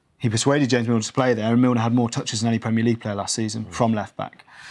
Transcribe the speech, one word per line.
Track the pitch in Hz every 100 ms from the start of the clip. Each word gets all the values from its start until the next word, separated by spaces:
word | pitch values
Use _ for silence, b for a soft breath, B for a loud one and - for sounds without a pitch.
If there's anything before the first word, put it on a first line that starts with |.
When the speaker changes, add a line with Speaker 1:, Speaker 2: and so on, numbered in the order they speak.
| _ _
Speaker 1:
He | 120
persuaded | 113 139 143 131
James | 123 117
Milner | 117
to | 107
play | - 127
there, | 110 110
and | 120
Milner | 127 120
had | 117
more | 123 117
touches | 120 - 110
than | 117
any | 110
Premier | 113 113
League | 117 117
player | 110 101
last | 98
season | - 107 110 101
Speaker 2:
Mm. |
Speaker 1:
from | 87 117
left | 107 98 -
back. | 104 - - B B